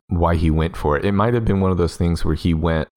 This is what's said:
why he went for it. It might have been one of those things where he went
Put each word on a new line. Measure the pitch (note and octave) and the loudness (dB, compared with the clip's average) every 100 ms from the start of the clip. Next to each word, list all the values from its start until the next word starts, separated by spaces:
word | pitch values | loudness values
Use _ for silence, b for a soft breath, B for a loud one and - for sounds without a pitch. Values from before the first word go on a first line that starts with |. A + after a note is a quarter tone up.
| - | -2
why | F2 E2+ E2+ | -2 0 2
he | E2 | 2
went | D#2 D#2+ - | 2 0 -2
for | D#2 D2 | -2 0
it. | |
It | G2 | 0
might | G2+ A2 | 0 0
have | A#2+ | 0
been | A2+ G2 | 0 0
one | F#2+ | 0
of | F2+ | 2
those | E2+ - | 0 0
things | F2 E2 | -2 0
where | - D2+ | 0 0
he | F2+ | 0
went | E2 D#2+ D#2+ D2+ | 0 0 -2 -4